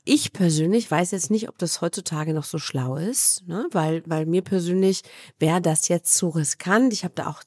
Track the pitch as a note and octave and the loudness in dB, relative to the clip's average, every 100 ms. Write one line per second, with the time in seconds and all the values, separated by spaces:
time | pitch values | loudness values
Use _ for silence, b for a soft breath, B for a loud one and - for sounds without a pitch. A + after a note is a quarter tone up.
0 | - D4 - - F3 D#3 E3 A#3 A#3 D#3+ | 2 2 2 2 2 4 2 2 2 0
1 | F3+ F#3+ - G#3+ A3 - E3+ - E3+ F#3+ | 0 -2 0 -2 -2 -6 -4 -2 -4 -4
2 | - D3+ D#3 D#3 - D#3+ - C3+ B2+ C#3 | -6 -4 -2 -2 -4 -6 -4 -4 -2 -4
3 | F#3+ C4+ - - F3+ F3+ E4 F#3 D#3 D#3+ | -2 0 0 0 -4 -6 -2 0 0 -2
4 | E3 D#3 D#3+ F3+ F3+ F#3+ E3+ F#3 F#3+ F#3+ | -2 -2 0 0 0 -2 0 2 2 2
5 | - B B B D#3 F3+ F3 D#3+ - F3 | -6 B B B 2 2 2 0 0 0
6 | - - F3 D#3+ D3 - F3 G#3+ C4 G#3 | 2 2 2 0 -2 -4 2 4 4 0
7 | F3 - - D3 | -6 -6 -8 -8